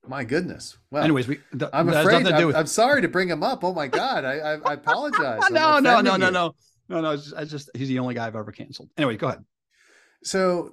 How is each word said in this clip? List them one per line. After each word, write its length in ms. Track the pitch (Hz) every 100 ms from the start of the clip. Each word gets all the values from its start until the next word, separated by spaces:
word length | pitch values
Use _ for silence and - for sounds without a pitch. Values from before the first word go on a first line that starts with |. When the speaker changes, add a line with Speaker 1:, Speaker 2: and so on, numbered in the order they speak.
| -
Speaker 1:
My 160 | 139
goodness. 540 | 117 156 165 85 - - _
Well, 140 | 147
Speaker 2:
Anyways, 240 | 156 135 120
we, 80 | 147 _ 127
th-, 140 | 147
Speaker 1:
I'm 140 | 143 170
Speaker 2:
that 80 | 151
has 100 | 175
Speaker 1:
afraid, 60 | 233
Speaker 2:
nothing 80 | -
to 0 |
do 40 | -
Speaker 1:
I'm, 40 | 165
Speaker 2:
with 80 | 156
Speaker 1:
I'm 100 | 156
sorry 360 | - 247 285
to 60 | 175
bring 200 | 180 185
him 140 | 151
up. 180 | 214 254
Oh 100 | 180
my 120 | 175 139
God. 380 | 156 254 196
I, 140 | 131 147
I, 140 | 151 151 147
I 20 |
apologize. 680 | 143 - - 285 269 - 110
Speaker 2:
<laughs> 40 | 392
Speaker 1:
I'm 60 |
Speaker 2:
No, 240 | 330 320 294
no, 220 | 254 233
no, 100 | 196 190
Speaker 1:
offending 40 |
Speaker 2:
no, 60 | 185
Speaker 1:
you. 60 |
Speaker 2:
no. 220 | 185 165 - _ _ -
No, 140 | 175
no, 120 | 160
it's 100 | 143
just, 100 | 147 160
I 80 | 151
just, 240 | 147 -
he's 140 | 123 135
the 100 | 127
only 160 | 127
guy 120 | 120 113
I've 100 | 110
ever 160 | 107
canceled. 380 | - - - - -
Anyway, 180 | 139 110
go 120 | 131
ahead. 140 | - - _ _ _ _ _ _ _
Speaker 1:
So 480 | - 190 185 175 -